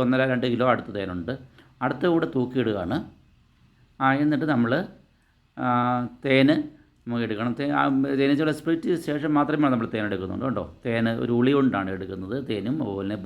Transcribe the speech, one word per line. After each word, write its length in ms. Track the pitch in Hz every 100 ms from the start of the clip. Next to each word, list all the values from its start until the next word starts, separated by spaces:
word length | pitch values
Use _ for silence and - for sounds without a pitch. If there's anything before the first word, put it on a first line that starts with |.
ഒന്നര 240 | 123 131 131
രണ്ട് 140 | 123 123
കിലോ 140 | 117 127
അടുത്ത് 200 | 117 98 101
തേനുണ്ട്. 340 | 95 90 82 135 - - - -
അടുത്ത 200 | 127 139 185
കൂടെ 140 | 165 160 135
തൂക്കിയിടുകയാണ്. 600 | 120 131 113 101 87 127 - - _ _ _ _ _ _ _ -
ആ, 120 | 135 135
എന്നിട്ട് 240 | 147 147 156
നമ്മൾ, 200 | 131 117 139 196 - _ _ _ _ _ -
ആ, 100 | 127 123 123 123 120 - 139
തേന് 300 | 131 135 160 - - _ _ -
നമുക്ക് 200 | 120 113
എടുക്കണം. 240 | 104 120 120
തേ-, 140 | 143 143
ആ, 20 | 139 135 139 135
തേനീച്ചകളെ 340 | 139 143 156 151
സ്പ്ലിറ്റ് 260 | - 165 160
ചെയ്ത 140 | 175 -
ശേഷം 200 | 147 156 151
മാത്രമേ 280 | 143 147 147
നമ്മൾ 120 | 123 - 113
തേൻ 80 | 104
എടുക്കുന്നുള്ളൂ 360 | 98 92 95 127
കേട്ടോ. 160 | 107 85 - 123
തേന് 260 | 117 113 113
ഒരു 80 | 123 120
ഉളി 120 | 127 143
കൊണ്ടാണ് 320 | 135 101 95 95
എടുക്കുന്നത്, 400 | 95 95 95 127 123
തേനും 280 | 107 98 151
അതുപോലെ 220 | 113 98 98
തന്നെ 120 | 104